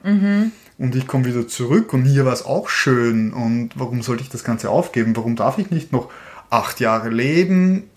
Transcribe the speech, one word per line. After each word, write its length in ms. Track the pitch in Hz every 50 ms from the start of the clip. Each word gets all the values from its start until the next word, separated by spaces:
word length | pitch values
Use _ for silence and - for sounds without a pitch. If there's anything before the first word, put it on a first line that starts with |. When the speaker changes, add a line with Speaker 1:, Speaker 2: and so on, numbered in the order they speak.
Speaker 1:
Mhm. 500 | - 196 208 196 196 202 202 202 220 220 - - - - _
Speaker 2:
Und 200 | - 131 127 120
ich 100 | 131 131
komm 180 | - - 131 127
wieder 220 | 123 120 120 117
zurück 460 | - - - 123 120 - 113 110 -
und 120 | - 131 127
hier 200 | 139 139 139 131
war's 200 | 127 120 - -
auch 240 | 131 139 175 175 -
schön. 640 | - - - 139 127 120 117 117 113 113 110 107
Und 380 | - 123 117 113 117 120 117 113 -
warum 260 | 131 131 117 123 120
sollte 200 | 113 127 120 117 135
ich 40 | -
das 140 | - 120 -
Ganze 260 | 123 113 113 - 98
aufgeben? 440 | 107 156 - - - 120 110 113 110
Warum 200 | 117 113 117 117
darf 220 | 110 104 127 - 214
ich 120 | 190 -
nicht 220 | 170 156 - -
noch 180 | 139 123 - - - - - - - - - -
acht 300 | 120 110 - - - -
Jahre 300 | 120 110 110 113 113 113
leben 760 | 117 117 127 139 156 175 185 196 185 185 185 185 190 190 - - _